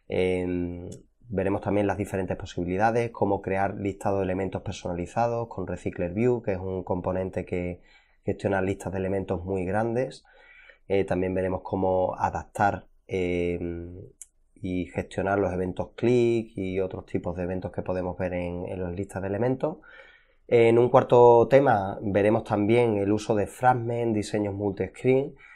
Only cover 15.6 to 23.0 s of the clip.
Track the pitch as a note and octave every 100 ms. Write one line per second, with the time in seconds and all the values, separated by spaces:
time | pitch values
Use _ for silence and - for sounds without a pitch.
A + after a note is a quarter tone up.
15.6 | F#2 F2 F2+ - A#2+ B2 A#2 A#2 A2 -
16.6 | F#2+ F#2 F#2 F#2 - F#2+ F2+ F2+ F2+ F#2
17.6 | F2+ - - F#2 F2+ E2+ F#2 F2+ F2 F2
18.6 | F#2 F#2+ F2+ F2 G2 F#2+ F#2+ G2+ B2 C3
19.6 | D3+ F3 - - - _ _ _ - A#2+
20.6 | A2+ A#2 A#2+ B2+ A2+ B2 A#2+ A#2 A2+ C3+
21.6 | C#3 G#2+ G2 - G#2 G2 G2+ A2+ - G#2
22.6 | G#2 A#2 A#2+ G#2